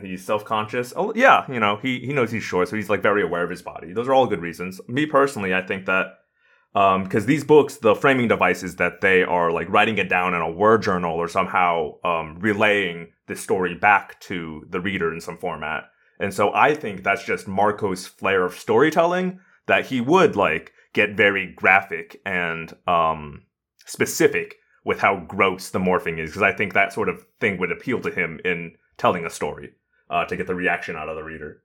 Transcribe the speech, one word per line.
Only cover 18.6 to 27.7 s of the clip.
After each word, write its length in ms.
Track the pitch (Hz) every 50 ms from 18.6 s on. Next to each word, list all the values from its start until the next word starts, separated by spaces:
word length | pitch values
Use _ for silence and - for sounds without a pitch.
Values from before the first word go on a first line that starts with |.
| - - 107 117 147 160 156 185 165 170 180 185 185 185 185 - _ _ _ _ -
that 220 | - 98 101 -
he 160 | - 131 123
would, 340 | 117 131 170 190 170 117 92
like, 380 | 101 95 80 80 82 - - _ _ _ _
get 240 | - 110 104 104 104
very 300 | 98 104 101 98 98 95
graphic 720 | 85 78 - 101 95 92 98 98 - 85 82 82 - - - -
and, 500 | 98 92 90 87 85 82 82 82 80 - _ -
um, 580 | 92 87 85 82 80 80 78 76 71 71 - _ _ _ _ _ _ _ _ _
specific 680 | - - - 120 - - - 165 139 104 87 82 - - _ _ _ _ _ -
with 140 | 104 92 -
how 160 | - 101 98
gross 560 | 92 80 - 98 98 101 95 92 92 - -
the 80 | - 98
morphing 400 | 92 92 92 87 - 87 82 80
is, 160 | 80 80 -
'cause 80 | 95
I 80 | 104 98
think 240 | 92 - 107 90 -
that 180 | 104 98 -
sort 160 | - 120 101 92
of 160 | 85 - - _ _ -
thing 180 | 123 107 95 87
would 120 | 92 85